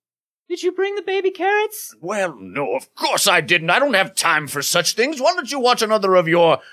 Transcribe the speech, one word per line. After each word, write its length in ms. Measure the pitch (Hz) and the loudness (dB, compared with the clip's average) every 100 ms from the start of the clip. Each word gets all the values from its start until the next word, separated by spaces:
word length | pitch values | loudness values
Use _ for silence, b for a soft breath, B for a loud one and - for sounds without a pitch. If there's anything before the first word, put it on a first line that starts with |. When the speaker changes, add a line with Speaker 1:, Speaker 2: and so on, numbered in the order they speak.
| _ _ _ _ - | _ _ _ _ -10
Speaker 1:
did 140 | 339 | -6
you 100 | 349 | -4
bring 240 | 359 392 403 | -2 -4 -4
the 60 | |
baby 280 | 359 392 370 | -4 -2 -2
carrots?" 640 | 370 381 415 440 - - - | -2 0 0 -2 -6 -16 -12
Speaker 2:
"Well, 360 | 170 208 185 120 | -6 -4 -4 -6
no, 360 | 95 87 117 | -10 -6 -4
of 200 | 131 - | -4 -6
course 320 | - 311 190 202 | -6 -2 0 2
I 140 | 180 | 2
didn't. 300 | 151 175 165 | 2 0 2
I 80 | 208 | 2
don't 160 | 285 | 2
have 200 | 196 190 | 2 0
time 320 | - 170 156 147 | 0 0 0 -2
for 120 | 143 | -6
such 320 | 135 180 170 | -2 0 0
things. 260 | - 262 294 | 0 -2 0
Why 120 | 285 | -2
don't 160 | 359 233 | -2 -4
you 100 | 277 | 0
watch 200 | 247 240 | 0 2
another 320 | 214 220 190 185 | 0 0 4 4
of 120 | 165 | 4
your 300 | 170 165 139 B | 4 4 2 B